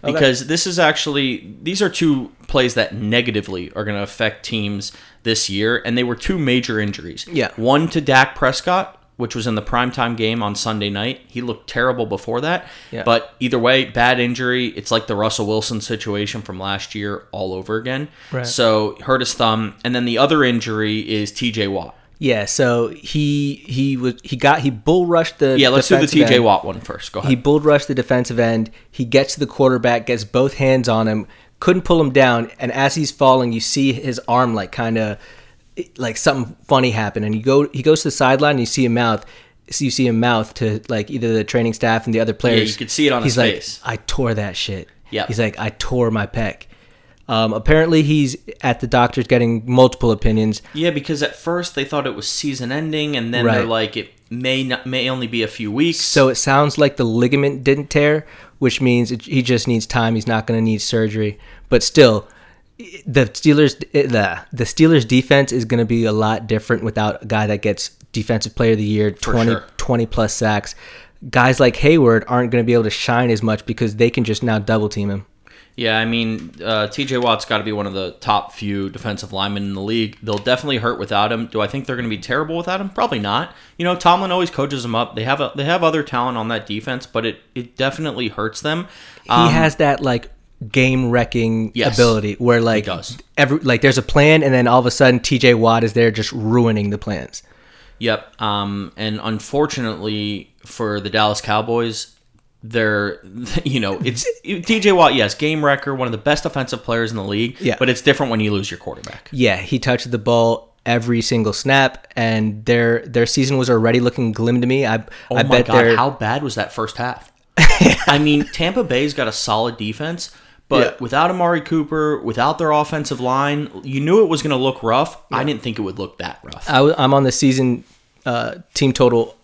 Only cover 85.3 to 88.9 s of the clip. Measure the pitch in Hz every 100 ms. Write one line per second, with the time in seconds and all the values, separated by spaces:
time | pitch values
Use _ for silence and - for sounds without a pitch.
85.3 | 147 135 - 143 180 165 156 143 123 123
86.3 | 120 110 113 - 104 131 123 - 113 117
87.3 | 120 _ 131 120 - 135 135 156 110 117
88.3 | - 110 - 151 165 180